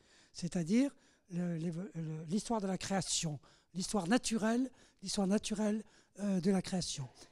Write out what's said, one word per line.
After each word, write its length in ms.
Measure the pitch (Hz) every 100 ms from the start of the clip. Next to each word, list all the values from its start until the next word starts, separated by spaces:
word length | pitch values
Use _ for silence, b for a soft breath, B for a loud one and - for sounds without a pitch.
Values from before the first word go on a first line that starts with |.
| b b b
c'est-à-dire 600 | - 175 185 160 226 277 - b b _
le, 280 | 175 175 170
le, 120 | 165
le, 540 | 160 202 165 160 156 160
l'histoire 320 | 202 - 226
de 40 | 196
la 120 | 185
création, 600 | - 190 - - 165 147 b b b
l'histoire 340 | 170 185 208 170
naturelle, 600 | 240 - 226 214 240 262 b b b
l'histoire 240 | 196 - 190
naturelle, 580 | 208 - 208 214 220 - b b -
euh, 200 | 202 190
de 100 | 175
la 120 | 190
création. 460 | - 185 - - 127 B B